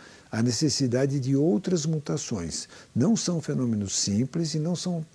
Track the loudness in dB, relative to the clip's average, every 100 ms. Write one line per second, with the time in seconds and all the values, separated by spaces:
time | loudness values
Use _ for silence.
0 | -18 -20 -6 0 0 2 0 2 2 2
1 | 2 0 2 2 4 2 0 0 0 -2
2 | -2 -4 -4 -6 -4 -8 -10 -18 -6 0
3 | 2 2 0 -2 -2 -2 0 0 -2 -2
4 | 0 0 0 -2 -2 -2 -2 -2 -4 -6
5 | -6